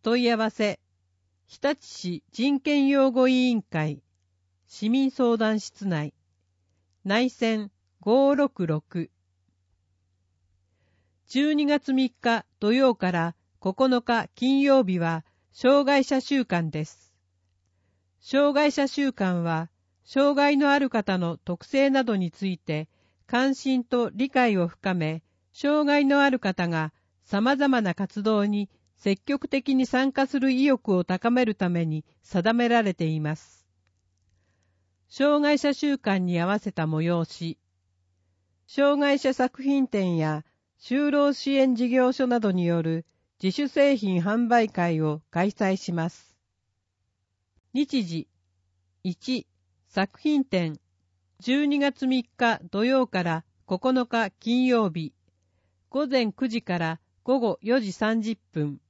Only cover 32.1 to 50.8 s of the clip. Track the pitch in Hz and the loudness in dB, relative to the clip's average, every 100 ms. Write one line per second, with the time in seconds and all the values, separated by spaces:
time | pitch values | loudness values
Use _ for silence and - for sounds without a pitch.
32.1 | _ _ 180 196 240 240 233 202 175 160 | _ _ -2 0 0 2 2 0 -2 -2
33.1 | 156 151 156 - _ _ _ _ _ _ | -2 -4 -6 -12 _ _ _ _ _ _
34.1 | _ _ _ _ _ _ _ _ _ _ | _ _ _ _ _ _ _ _ _ _
35.1 | - 277 294 294 294 285 269 294 277 220 | -2 2 2 2 2 0 -2 -2 -2 -2
36.1 | 190 180 175 175 208 202 - 160 156 165 | -2 0 -2 0 -2 -4 -6 -4 -2 0
37.1 | 175 170 - 165 - _ _ _ _ _ | -2 -4 -8 -10 -10 _ _ _ _ _
38.1 | _ _ _ _ _ _ - 285 285 285 | _ _ _ _ _ _ 0 2 2 2
39.1 | 277 262 262 254 - 269 277 262 208 185 | 2 0 0 -2 -2 -2 0 0 0 0
40.1 | 165 156 151 - _ _ _ - 262 294 | 0 -2 -4 -10 _ _ _ -6 -2 0
41.1 | 294 285 277 277 269 269 233 247 254 254 | 2 2 0 -2 2 2 2 0 2 2
42.1 | 262 254 240 214 180 170 170 165 165 - | 0 0 0 0 0 0 0 -2 -4 -8
43.1 | _ _ _ 190 185 285 302 285 269 202 | _ _ _ -4 -2 -2 2 2 2 0
44.1 | 180 180 226 240 240 220 - 170 160 156 | 0 0 -2 2 2 2 -2 -2 0 -2
45.1 | 151 _ 170 196 - 196 190 - 170 165 | -4 _ -2 -2 0 -2 -2 -4 -4 -4
46.1 | - _ _ _ _ _ _ _ _ _ | -8 _ _ _ _ _ _ _ _ _
47.1 | _ _ _ _ _ _ 254 294 269 180 | _ _ _ _ _ _ -4 -2 -2 -4
48.1 | 165 - _ _ _ _ _ _ _ 185 | -8 -10 _ _ _ _ _ _ _ -10
49.1 | 170 - 254 - _ _ _ _ - 196 | -8 -6 -6 -6 _ _ _ _ -4 -4
50.1 | _ 302 294 262 185 165 151 | _ 0 0 0 -2 -2 -8